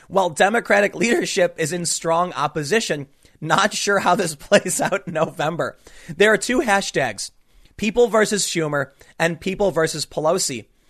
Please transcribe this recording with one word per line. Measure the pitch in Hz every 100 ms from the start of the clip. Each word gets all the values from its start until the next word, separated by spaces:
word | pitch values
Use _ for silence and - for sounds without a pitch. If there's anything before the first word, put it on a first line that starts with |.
| -
while | 196 180
Democratic | 151 196 233 - 202 202
leadership | 160 226 330 - - 175 170
is | 151
in | 175
strong | 165 - 165 165 180
opposition. | 127 147 160 143 220 - 151 135 _ _ -
Not | 147 160 202
sure | - 202 196
how | 185
this | 180 170
<laughs> | 151
plays | - 202 185 -
out | 156 196 -
in |
November. | 156 156 156 151 165 123 - - - -
There | 156 208
are | 214
two | - 254
hashtags, | 247 196 - 160 123 95 - _ _ _ _ -
People | 214 240 240
versus | 220 208 208 -
Schumer | 170 151 143 139 _ - -
and | 165 160
People | 196 185 196
versus | 165 160 156 -
Pelosi. | 156 156 180 - 120 - _